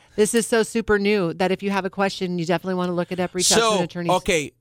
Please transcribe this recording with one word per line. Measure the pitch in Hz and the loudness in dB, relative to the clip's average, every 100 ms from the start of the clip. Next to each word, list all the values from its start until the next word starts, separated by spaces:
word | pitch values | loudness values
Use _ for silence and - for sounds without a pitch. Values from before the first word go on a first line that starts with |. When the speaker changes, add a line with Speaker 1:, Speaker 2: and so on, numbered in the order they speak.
| _ - | _ 0
Speaker 1:
this | 214 | 2
is | 233 - | 2 2
so | 226 | 0
super | 214 233 214 208 | 0 -2 0 2
new | 202 208 170 | 2 2 0
that | 165 185 | 0 0
if | 185 | 0
you | 196 | -2
have | 196 185 | -2 -4
a | |
question, | 196 196 - 185 175 | -2 -2 -2 -4 -4
you | |
definitely | 160 170 190 | 0 -2 -2
wanna | 185 180 | -4 -2
look | 175 175 | -2 -4
it | 180 | -4
up. | 180 | -4
Reach | 180 170 | -2 2
out | 220 | 4
to | |
an | 233 208 | 2 2
Speaker 2:
So, | |
Speaker 1:
attorney. | 170 175 170 | -2 -4 0
Speaker 2:
okay, | 180 190 170 139 _ | 0 2 -2 -2 _